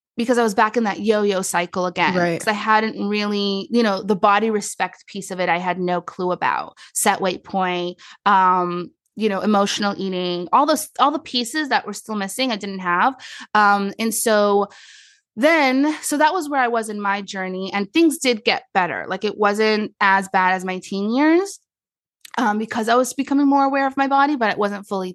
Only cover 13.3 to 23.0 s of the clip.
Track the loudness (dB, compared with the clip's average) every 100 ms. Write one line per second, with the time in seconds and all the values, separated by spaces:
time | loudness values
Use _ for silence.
13.3 | -18 -2 2 4 4 0 -4 -4 -2 2
14.3 | 2 4 2 0 -6 -20 -20 -20 _ _
15.3 | 0 2 4 4 2 0 -2 -2 2 2
16.3 | 0 -2 0 0 0 -4 -4 -2 -4 -4
17.3 | -8 -6 -6 -4 -4 0 4 4 2 0
18.3 | 0 0 -2 0 -2 0 -2 -6 -4 -4
19.3 | 0 0 2 2 0 -2 0 2 2 2
20.3 | 0 2 0 -4 -8 -6 -4 -2 2 4
21.3 | 2 0 -8 _ _ _ _ _ _ -10
22.3 | -2 0 0 -4 -4 0 2